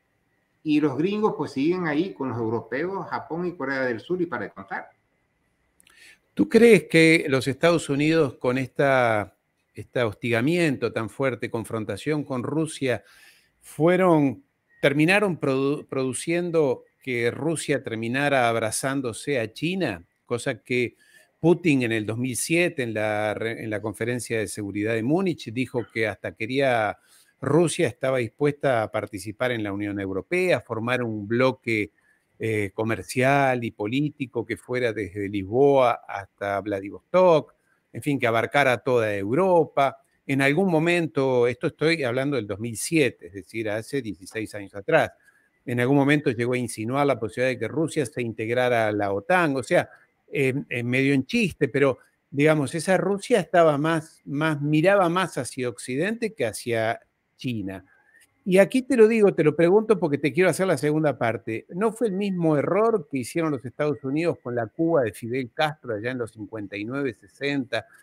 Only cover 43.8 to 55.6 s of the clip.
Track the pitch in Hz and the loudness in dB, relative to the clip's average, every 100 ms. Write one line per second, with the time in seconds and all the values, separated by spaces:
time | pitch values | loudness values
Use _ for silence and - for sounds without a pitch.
43.8 | 110 143 113 92 95 113 107 104 98 101 | -6 -6 -6 -10 -10 -10 -10 -10 -14 -12
44.8 | 101 156 113 - _ _ _ _ - 123 | 0 2 2 -4 _ _ _ _ -6 0
45.8 | 123 143 135 151 143 117 120 123 120 - | 2 4 4 2 2 -2 -2 -2 -4 -6
46.8 | 110 135 143 123 113 - 131 120 110 123 | -4 -2 0 0 -4 -2 -2 -2 -6 -4
47.8 | 160 160 127 - 117 107 110 120 123 120 | -4 -2 -4 -4 -6 -6 -4 0 2 2
48.8 | 107 104 101 101 101 185 165 135 - 175 | 2 0 0 -2 0 2 2 -2 0 0
49.8 | 123 - _ _ - 160 131 127 - 127 | 0 -8 _ _ -10 -2 0 0 -4 -6
50.8 | 120 127 135 139 131 240 196 - 139 135 | -2 0 2 2 0 0 -2 -2 -2 2
51.8 | 139 - _ _ _ 143 151 156 131 165 | 2 0 _ _ _ 0 2 4 0 -4
52.8 | 160 180 190 196 - 233 160 175 165 139 | 0 0 0 -4 0 0 4 4 6 4
53.8 | 160 165 160 - - 143 156 147 147 156 | 2 0 -4 -16 -8 -2 -2 0 0 4
54.8 | 175 202 175 175 180 - 123 - | 4 4 4 2 -2 -4 -8 -6